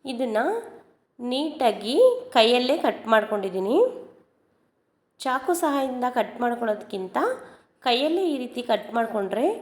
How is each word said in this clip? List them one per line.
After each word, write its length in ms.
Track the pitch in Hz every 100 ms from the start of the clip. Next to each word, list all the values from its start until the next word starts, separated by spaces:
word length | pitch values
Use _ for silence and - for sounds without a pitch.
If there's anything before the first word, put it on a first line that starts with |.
| 262
ಇದನ್ನ 300 | 240 247 214 285 453 - - _ _ _ - 240
ನೀಟಾಗಿ 640 | 262 311 302 247 196 202 294 508 480 -
ಕೈಯಲ್ಲೇ 400 | 254 226 247 254 311
ಕಟ್ 240 | 269 214 220
ಮಾಡ್ಕೊಂಡಿದ್ದೀನಿ. 640 | 220 214 214 190 185 196 302 508 - - - _ _ _ _ _ _ _ _ _ _
ಚಾಕು 280 | 262 254 277 339
ಸಹಾಯದಿಂದ 440 | 311 277 269 254 247 247
ಕಟ್ 180 | 208 -
ಮಾಡ್ಕೊಳ್ಳೋದಕ್ಕಿಂತ 760 | 240 233 226 208 - 196 185 - 480 508 - - _ _ 254
ಕೈಯಲ್ಲೇ 380 | 240 294 339 370
ಈ 40 | 277
ರೀತಿ 200 | 247 240 240
ಕಟ್ 200 | 214 - 233
ಮಾಡ್ಕೊಂಡ್ರೆ 500 | 226 220 196 196 311 453